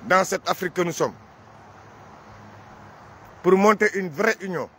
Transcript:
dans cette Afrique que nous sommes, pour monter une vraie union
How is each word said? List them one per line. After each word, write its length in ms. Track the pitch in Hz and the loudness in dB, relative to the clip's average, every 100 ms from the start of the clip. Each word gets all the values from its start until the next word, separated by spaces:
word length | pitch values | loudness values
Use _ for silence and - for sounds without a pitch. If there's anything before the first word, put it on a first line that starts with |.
dans 200 | 110 180 | 2 2
cette 240 | 190 - - | 2 -4 -4
Afrique 260 | 180 185 | -4 -4
que 80 | 170 | -4
nous 100 | 175 | -4
sommes, 220 | 160 139 - - - - - - - - - - - - - - - - - - - - - - - | -2 -4 -4 -20 -20 -20 -20 -20 -20 -20 -20 -20 -20 -20 -20 -20 -20 -20 -20 -20 -20 -20 -20 -20 -4
pour 140 | 175 190 | 2 4
monter 420 | 208 214 214 196 | 4 4 0 -2
une 120 | 185 | -8
vraie 260 | 143 214 220 | -2 -2 -2
union 260 | 190 170 107 | -6 -8 -8